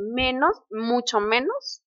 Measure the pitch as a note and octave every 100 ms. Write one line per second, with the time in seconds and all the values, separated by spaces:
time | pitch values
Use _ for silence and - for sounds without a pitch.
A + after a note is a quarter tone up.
0 | G#3 B3 B3+ B3+ D#4 A4 _ A3 A3+ A#3+
1 | A#3+ A3 G#3 A#3 D4 C5+ - - _